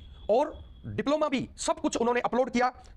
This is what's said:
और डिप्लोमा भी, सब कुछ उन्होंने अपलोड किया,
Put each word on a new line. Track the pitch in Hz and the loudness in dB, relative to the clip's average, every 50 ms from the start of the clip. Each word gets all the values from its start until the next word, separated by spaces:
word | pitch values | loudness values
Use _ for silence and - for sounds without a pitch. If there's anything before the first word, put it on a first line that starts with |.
| - - - - - - | -18 -20 -20 -8 -2 2
और | 208 254 302 302 - - - - - - - 120 | 2 4 2 2 -2 -8 -16 -18 -18 -16 -12 -8
डिप्लोमा | 101 107 - 269 294 311 311 294 | -6 -4 0 2 2 2 2 2
भी, | 269 240 151 - - - | 0 0 -2 -2 -8 -6
सब | - - 330 - | -2 -2 -2 0
कुछ | - 302 - - | 0 -2 0 0
उन्होंने | 233 233 240 240 | 2 2 2 2
अपलोड | - - - 208 262 226 | 0 0 2 2 0 2
किया, | 226 240 247 254 - - - - - | 2 2 2 2 0 -4 -14 -18 -10